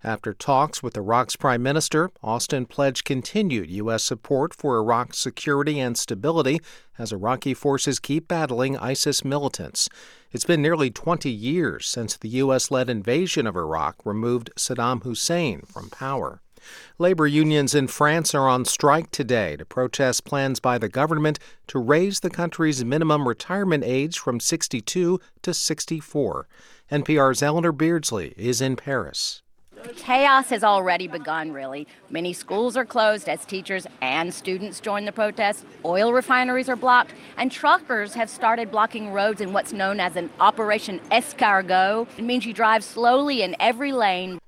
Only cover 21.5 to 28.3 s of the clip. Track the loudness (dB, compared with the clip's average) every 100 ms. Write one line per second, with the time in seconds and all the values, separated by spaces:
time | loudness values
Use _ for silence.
21.5 | -20 -6 -4 4 4 4 0 -4 -2 -4
22.5 | 0 0 0 0 0 2 2 2 -2 -4
23.5 | -2 0 0 2 0 0 -4 -4 -2 -2
24.5 | -2 -4 -6 -4 -2 0 0 _ -12 -6
25.5 | -4 -2 -4 -4 -6 -4 -2 -2 -2 -10
26.5 | _ -20 -20 _ -2 2 4 4 4 2
27.5 | 2 2 2 2 2 0 -4 -6